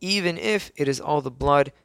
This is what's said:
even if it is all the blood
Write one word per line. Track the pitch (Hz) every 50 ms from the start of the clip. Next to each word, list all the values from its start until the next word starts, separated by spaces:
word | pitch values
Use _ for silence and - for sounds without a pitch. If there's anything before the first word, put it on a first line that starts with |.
even | - 185 202 202 180 175 165 170
if | - 214 214 202 - - -
it | - 147 139
is | 135 127
all | - 143 151 147
the | 131 135
blood | 123 127 135 143 143 143 139 143 - _ _